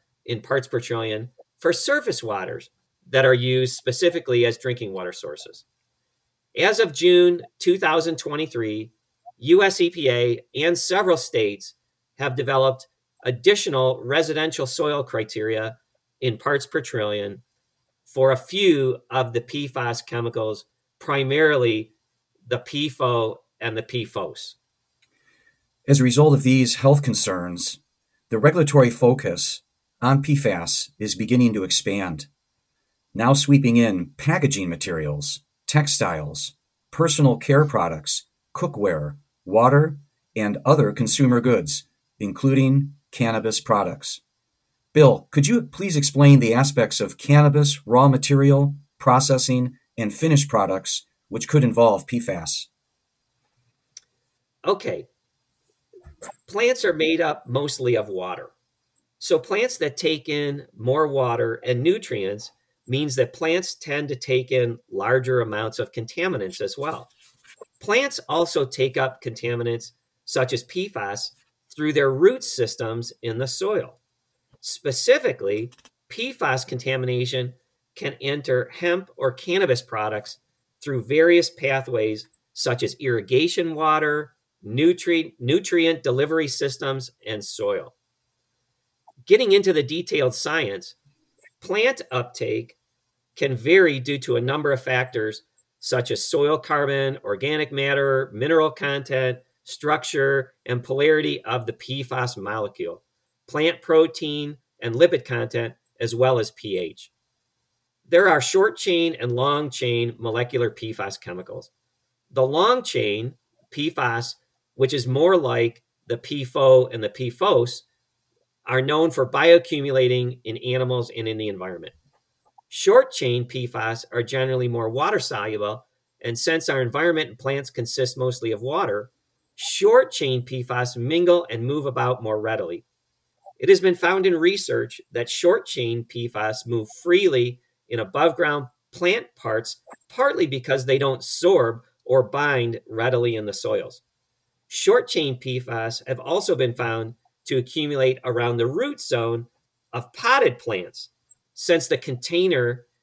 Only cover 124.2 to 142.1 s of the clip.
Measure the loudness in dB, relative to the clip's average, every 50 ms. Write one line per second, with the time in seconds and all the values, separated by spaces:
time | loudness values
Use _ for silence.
124.2 | -4 -4 -2 -4 -2 -2 -2 -2 -2 -2 -2 -4 -4 -4 -2 -2 -2 0 -2 -2
125.2 | -4 -4 -6 -6 -6 -6 -6 -6 -6 -6 -6 -8 _ _ _ _ _ _ _ _
126.2 | -10 -8 -6 -4 -2 0 -2 -2 -2 -2 -2 -2 -2 -2 -2 0 0 0 0 0
127.2 | -2 -6 -8 -10 -6 -6 -4 -6 -6 -10 -10 -10 -8 -6 -4 -4 -4 -4 -2 -4
128.2 | -4 -4 -4 -4 -6 -6 -6 -6 -6 -6 -4 -4 -2 -4 -4 -6 -8 -12 _ _
129.2 | _ _ _ _ _ _ _ -12 -10 -8 -4 2 4 6 6 6 4 4 -2 -4
130.2 | -2 -2 -2 -2 -4 -6 -8 -10 -6 -4 -4 -2 -2 -4 -4 -6 -4 0 0 2
131.2 | 6 6 4 4 4 -2 -8 -6 -4 -4 -4 -4 -4 -4 -4 -2 -2 -2 -2 -2
132.2 | -4 -4 -4 -2 -2 -4 -4 -4 -4 -6 -10 -12 _ _ _ _ _ _ _ _
133.2 | _ _ _ _ _ -20 -12 -2 4 4 4 6 4 0 0 2 0 0 0 2
134.2 | 2 0 2 2 2 0 0 0 -4 -4 -4 -4 -4 -6 -10 -18 -16 _ -8 -8
135.2 | -6 -6 -4 0 2 2 2 2 0 -6 -8 -6 -6 -4 -6 -6 -8 -10 -10 -10
136.2 | -10 -8 -8 -6 -6 -6 -6 -8 -8 -6 -6 -6 -6 -8 -12 -8 0 2 4 4
137.2 | 4 4 2 2 0 -2 -4 _ _ _ _ _ _ -8 -6 -6 -6 -4 -2 0
138.2 | 0 0 2 0 -2 -2 -2 -4 -6 -10 _ _ _ _ -8 -2 0 0 0 0
139.2 | -4 -10 _ _ -8 -4 -4 -4 -6 -8 -12 _ _ -20 -20 _ _ _ -2 0
140.2 | 0 0 2 0 -2 -2 -2 -6 -4 -2 -2 -2 0 0 0 2 2 0 -2 -2
141.2 | -6 -8 -4 2 4 4 6 6 4 2 -2 -6 _ _ _ _ -2 2